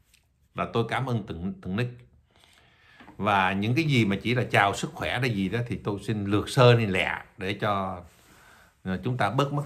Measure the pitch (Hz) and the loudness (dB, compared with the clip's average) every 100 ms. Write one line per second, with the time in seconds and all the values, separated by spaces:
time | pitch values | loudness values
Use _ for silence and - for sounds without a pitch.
0 | _ _ _ _ _ - 90 120 113 110 | _ _ _ _ _ -6 -4 -2 -2 -2
1 | 131 113 98 85 95 95 92 98 123 - | -2 -4 -4 -8 -8 -8 -6 -4 -4 -8
2 | - _ _ _ _ _ _ _ _ - | -20 _ _ _ _ _ _ _ _ -20
3 | - - 101 101 95 98 107 131 160 127 | -20 -4 2 4 2 0 0 0 2 4
4 | 101 98 110 123 - 113 101 95 87 - | 2 0 -2 -2 0 4 2 2 -6 -6
5 | 85 110 127 101 92 113 120 87 113 101 | -4 -2 -2 0 -2 -2 -4 -6 -6 -6
6 | - 107 98 101 - 143 120 117 107 92 | -4 -4 -2 -2 0 6 8 8 4 0
7 | 78 80 - - 95 101 107 98 95 90 | -2 -4 -10 -10 -6 -4 -2 -2 -4 -8
8 | 87 _ _ - - - _ _ 92 92 | -14 _ _ -20 -20 -20 _ _ -6 -4
9 | 127 123 101 127 143 143 | -2 -2 0 0 0 -2